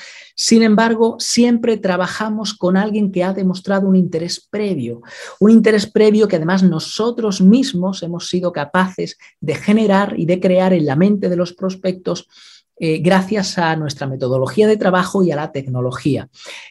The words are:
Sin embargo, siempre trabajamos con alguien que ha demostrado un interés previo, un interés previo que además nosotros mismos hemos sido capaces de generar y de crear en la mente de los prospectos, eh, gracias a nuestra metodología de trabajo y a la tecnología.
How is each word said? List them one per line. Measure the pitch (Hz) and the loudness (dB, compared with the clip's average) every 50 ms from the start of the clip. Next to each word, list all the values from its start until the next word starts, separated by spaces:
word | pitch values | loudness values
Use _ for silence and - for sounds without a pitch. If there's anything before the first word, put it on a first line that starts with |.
| - - - - - - _ - | -20 -20 -20 -20 -20 -16 _ -6
Sin | - - 226 226 | 0 2 4 4
embargo, | 226 220 208 208 226 226 233 220 233 226 226 | 4 4 4 4 2 2 2 0 0 0 -2
siempre | - - - - 240 240 240 240 233 233 226 220 | -4 -6 -2 0 2 2 4 2 2 0 -2 -2
trabajamos | 202 196 185 180 180 180 175 - - 214 220 214 220 214 208 - | -2 -2 -2 -2 -2 -2 -4 -6 -6 -6 -6 -6 -6 -6 -8 -6
con | - - 180 185 | -4 -2 0 2
alguien | 190 208 220 208 214 208 196 | 2 0 0 -2 -2 -2 -2
que | 208 185 180 | -2 -2 -2
ha | 190 190 | -2 -2
demostrado | 202 190 185 180 - - - 196 196 196 | -2 -2 -2 -2 -4 -4 -2 -2 0 0
un | 190 190 | 2 2
interés | 185 180 - - 160 170 175 - - _ _ | 2 2 0 -2 -6 -6 -8 -10 -12 _ _
previo, | - 208 214 202 185 143 117 117 120 117 - - - - - - - - | -6 -4 -4 -4 -4 -4 -6 -8 -8 -10 -14 -20 -20 -18 -18 -14 -2 2
un | 185 214 | 6 6
interés | 226 220 - 214 214 214 202 | 8 8 6 6 4 2 0
previo | - - 214 214 214 208 214 220 | 0 2 2 4 4 4 4 2
que | 208 190 | 2 0
además | 160 156 165 190 190 190 | 0 0 0 2 4 4
nosotros | 180 160 160 - - - - 214 240 233 233 220 208 190 185 | 4 2 0 -4 -6 -6 -4 -4 -4 -4 -2 -4 -4 0 4
mismos | 185 190 220 269 262 - - 175 180 190 190 - 175 | 6 6 6 6 4 0 -4 -4 -4 -4 -6 -6 -8
hemos | 165 175 170 - | -10 -8 -10 -6
sido | - - 180 175 175 | -6 -4 -4 -2 -4
capaces | 175 - - - - 185 185 185 - - 170 170 - _ _ - _ _ | -4 -6 -4 -2 0 0 0 0 -2 -6 -8 -10 -10 _ _ -20 _ _
de | - 151 147 | -8 -6 -6
generar | - - 208 208 220 220 196 196 190 202 196 - | -4 0 2 2 2 4 2 2 2 0 -2 -4
y | - 170 | -4 -2
de | 156 180 185 | -2 0 0
crear | 185 190 185 180 185 190 185 | 0 2 2 2 2 2 2
en | 170 151 | 2 0
la | 143 131 | 0 2
mente | 151 180 202 208 196 196 185 | 2 2 2 2 0 -2 -2
de | 180 | -2
los | 175 180 175 - | -2 -4 -4 -6
prospectos, | - 185 190 190 190 - 185 185 185 - 175 175 - - _ _ - - - - _ _ _ _ - | -8 -8 -8 -8 -6 -6 -6 -6 -6 -6 -8 -8 -8 -10 _ _ -20 -20 -20 -20 _ _ _ _ -6
eh, | - 160 160 156 | -4 -2 -2 0
gracias | 156 180 190 190 190 - 220 208 190 - - | 2 2 2 2 2 0 -2 -4 -4 -4 -4
a | 185 170 160 160 | -2 -2 -2 -2
nuestra | 156 151 147 139 - 143 | -2 -4 -6 -8 -8 -8
metodología | 135 131 135 135 123 131 131 131 131 - - 214 | -8 -6 -6 -4 -2 -2 -2 -2 -2 0 2 2
de | 214 220 | 2 2
trabajo | 214 - 190 185 180 180 185 - 196 185 | 2 2 2 2 2 0 0 0 0 0
y | 170 | 0
a | 147 | 0
la | 143 156 151 | -2 -6 -6
tecnología. | - 139 135 135 123 127 123 127 123 - - 151 131 113 - - _ - - - - - - - | -8 -8 -8 -6 -4 -4 -4 -4 -4 -4 -2 -2 -2 -2 -4 -10 _ -20 -20 -20 -20 -20 -16 -4